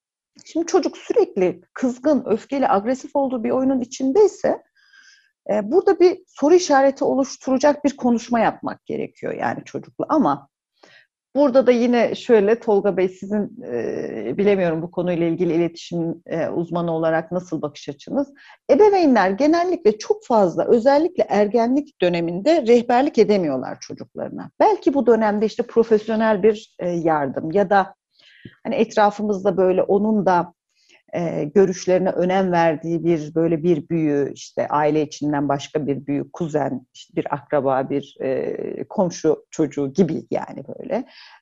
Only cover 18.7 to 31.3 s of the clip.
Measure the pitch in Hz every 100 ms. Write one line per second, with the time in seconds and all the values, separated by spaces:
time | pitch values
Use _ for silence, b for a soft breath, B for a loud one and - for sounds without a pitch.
18.7 | 294 415 392 320 233 185 196 294 339 349
19.7 | 349 214 214 - 427 - 226 190 156 -
20.7 | 233 240 285 339 359 - 196 208 240 233
21.7 | 269 294 _ 180 170 170 175 196 330 226
22.7 | 240 233 240 285 - 196 208 160 131 -
23.7 | - - - - - - - - _ 359
24.7 | 403 - 277 240 226 214 208 214 - 233
25.7 | - 226 214 214 220 220 214 214 214 -
26.7 | - 180 175 165 156 139 151 156 180 190
27.7 | 196 190 - _ B B B B B -
28.7 | - 220 - 208 208 208 196 196 175 185
29.7 | 185 - 196 214 214 185 175 170 _ _
30.7 | b b b _ - 170